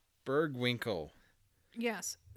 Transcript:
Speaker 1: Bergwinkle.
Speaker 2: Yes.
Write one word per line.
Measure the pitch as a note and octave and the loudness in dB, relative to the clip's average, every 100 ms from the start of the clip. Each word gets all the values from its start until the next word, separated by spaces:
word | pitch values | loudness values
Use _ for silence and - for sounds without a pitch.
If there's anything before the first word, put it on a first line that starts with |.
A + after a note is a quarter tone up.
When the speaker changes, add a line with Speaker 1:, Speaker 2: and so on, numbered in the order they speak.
| _ _ B2+ | _ _ 0
Speaker 1:
Bergwinkle. | C#3 D#3+ B2 B2 A#2+ A#2 F2+ D2+ - _ _ _ _ _ A#3 | 2 2 2 2 2 0 -2 -4 -12 _ _ _ _ _ -4
Speaker 2:
Yes. | A#3 F#3+ - - - | -4 -2 -6 -10 -14